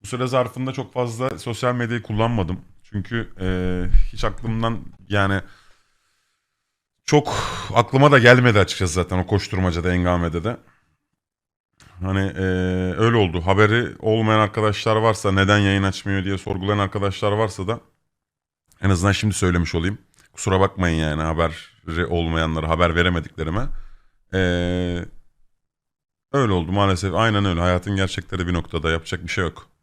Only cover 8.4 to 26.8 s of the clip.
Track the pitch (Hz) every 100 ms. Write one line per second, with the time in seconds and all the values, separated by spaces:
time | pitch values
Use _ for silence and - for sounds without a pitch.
8.4 | 123 104 92 - 92 85 85 92 90 101
9.4 | - 95 92 85 87 90 90 87 87 85
10.4 | 95 123 _ _ _ _ _ _ _ _
11.4 | _ _ _ _ - 90 92 95 98 -
12.4 | 95 92 92 92 92 78 113 117 95 87
13.4 | 85 95 107 113 98 - - 113 110 107
14.4 | 104 110 107 101 - 110 113 104 101 95
15.4 | 98 104 101 98 95 92 101 98 92 95
16.4 | - 98 95 104 98 104 98 95 107 104
17.4 | 107 - 92 117 _ _ _ _ _ _
18.4 | _ _ _ _ 98 92 98 95 107 95
19.4 | 92 87 82 85 87 107 _ _ _ -
20.4 | - 95 98 - 87 80 78 76 78 80
21.4 | 82 82 - _ 82 82 87 85 82 82
22.4 | 80 80 80 82 85 82 87 87 76 -
23.4 | 78 90 131 - - - _ _ _ 95
24.4 | 90 87 87 90 90 87 85 - - _
25.4 | _ _ _ _ _ _ _ _ _ 139
26.4 | 120 92 80 98